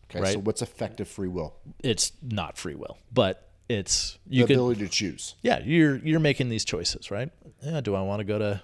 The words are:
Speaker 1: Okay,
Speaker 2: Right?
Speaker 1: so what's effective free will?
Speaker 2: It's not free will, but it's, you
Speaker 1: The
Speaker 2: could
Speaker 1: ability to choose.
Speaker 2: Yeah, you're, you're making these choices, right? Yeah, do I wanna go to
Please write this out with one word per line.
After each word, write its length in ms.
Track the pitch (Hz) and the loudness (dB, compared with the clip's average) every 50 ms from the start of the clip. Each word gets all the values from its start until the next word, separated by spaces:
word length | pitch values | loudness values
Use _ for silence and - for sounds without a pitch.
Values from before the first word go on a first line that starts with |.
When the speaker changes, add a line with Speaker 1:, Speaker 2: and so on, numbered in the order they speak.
| - - | -20 -10
Speaker 1:
Okay, 120 | - 90 | -6 -2
Speaker 2:
Right? 120 | 98 95 101 | 0 0 0
Speaker 1:
so 40 | 104 | 0
what's 220 | 98 110 104 - | 0 -2 -2 -2
effective 460 | 120 - - - 120 98 110 - 98 - | -4 -8 -6 -8 -8 -8 -6 -8 -10 -8
free 200 | - - 98 90 | -6 -6 -4 -4
will? 260 | 90 87 78 73 - - - - - - | -2 -4 -6 -6 -8 -16 -20 -20 -14 -6
Speaker 2:
It's 300 | - 131 104 - - - - - | -2 -2 0 0 0 -4 -4 -10
not 340 | 156 123 110 98 78 - - - | -8 -6 -4 -4 -4 -6 -8 -10
free 160 | - 85 69 | -8 -8 -8
will, 240 | - - - - - _ - | -8 -10 -12 -14 -16 _ -2
but 360 | - 127 107 92 95 - - - - _ _ - | 2 4 4 4 2 -2 -10 -20 -20 _ _ -4
it's, 500 | 120 101 90 - - - - - - - - - | -2 -2 0 -2 -2 -2 -2 -4 -10 -12 -8 0
you 140 | 135 123 | 4 4
Speaker 1:
The 60 | 120 110 | 6 6
Speaker 2:
could 80 | 143 | 6
Speaker 1:
ability 240 | 127 123 123 120 104 | 6 6 2 2 0
to 80 | 104 90 | -2 -4
choose. 480 | - - 107 87 - - - - - _ | -2 -2 -2 -2 -4 -6 -12 -14 -10 _
Speaker 2:
Yeah, 180 | - - - - - | 2 2 2 2 2
you're, 320 | 117 165 170 156 147 135 117 | 2 6 6 6 6 4 0
you're 200 | - 156 156 165 | 0 0 2 4
making 280 | 156 147 131 - 135 120 | 4 4 4 2 0 0
these 160 | 110 104 - | 0 -2 -2
choices, 460 | - - 80 85 - - - - - | -2 -4 -2 -2 -4 -4 -6 -8 -8
right? 180 | 98 104 131 170 _ _ - - - - | -6 -6 -6 -6 _ _ -20 -20 -20 -12
Yeah, 180 | - 147 165 147 | -8 -6 -4 -2
do 140 | 120 104 98 | 0 0 0
I 80 | 95 | 0
wanna 220 | 95 98 101 104 104 | 0 -2 -2 -2 -2
go 120 | 95 104 107 | -2 0 0
to 220 | 107 104 101 95 | 0 0 -2 -4